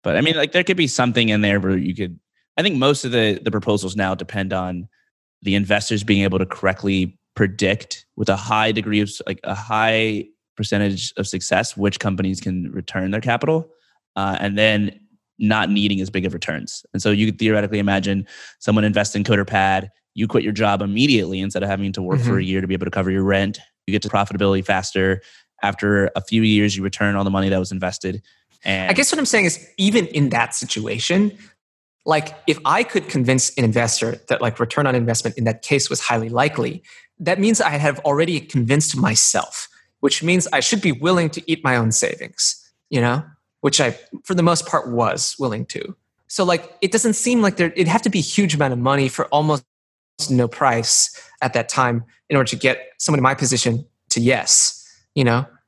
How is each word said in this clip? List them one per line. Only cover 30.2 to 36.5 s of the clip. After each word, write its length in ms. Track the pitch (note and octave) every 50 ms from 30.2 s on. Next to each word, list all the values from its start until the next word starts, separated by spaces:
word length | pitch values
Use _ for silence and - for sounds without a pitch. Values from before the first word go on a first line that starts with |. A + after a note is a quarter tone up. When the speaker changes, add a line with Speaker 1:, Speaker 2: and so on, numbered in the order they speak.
| C#3+ B2+
Speaker 2:
that 240 | B2 A#2+ A#2 - -
situation, 840 | - B2 - - A2 G#2+ A2 G#2 A2 - - F3 F#3+ G#3 G#3 G#3 - - - _ _ _ _ _ _ _ _ _ _ _
like, 300 | - D#3+ D3+ D3+ - - - -
if 140 | - D3+ C#3+ -
I 180 | C#3 D#3+ G#3+ B3
could 240 | - - G3 D3+ -
convince 460 | - C#3+ B2 B2 C3 C3 - - -
an 60 | - B2
investor 560 | A2+ G#2+ A#2+ A#2 A#2 - - A2+ A2+ A#2 - _
that, 140 | - B2+ -
like, 180 | B2 A2+ A2+ -
return 260 | B2 A#2 - D3 D3
on 80 | C3+ B2+
investment 420 | B2 A#2 A#2+ A#2 - - A#2 - -
in 60 | A2+
that 180 | A2+ A2 - -
case 260 | - C#3+ C#3 - -
was 120 | - -
highly 280 | - - A#2+ A2+ A2+ A2+
likely, 540 | A#2+ A#2+ C#3 D3+